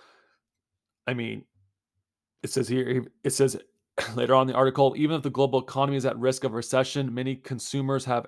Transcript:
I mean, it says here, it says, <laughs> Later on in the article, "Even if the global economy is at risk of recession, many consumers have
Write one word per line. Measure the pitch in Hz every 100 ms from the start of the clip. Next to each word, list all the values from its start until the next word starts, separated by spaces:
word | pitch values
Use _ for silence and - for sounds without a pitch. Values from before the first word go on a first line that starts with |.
| _ _ _ _ _ _ _ _ _ _ -
I |
mean, | 127 113 107 - _ _ _ _ _ _ _ _ _
it | -
says | 131 117
here, | 127 123 127 117 _
it | 139
says, | - 135 - - _ _ -
<laughs> | - 117
Later | 120 131
on |
in | 131
the | 123
article, | 135 135 135 131
"Even | 151 160
if |
the | 139
global | 123 135 131
economy | 127 135 139 139
is | 127
at | 113
risk | 127 131
of | 131
recession, | 110 117 131 131 147 135
many | 117 131 131
consumers | - 123 - 139 135 135 131
have | 120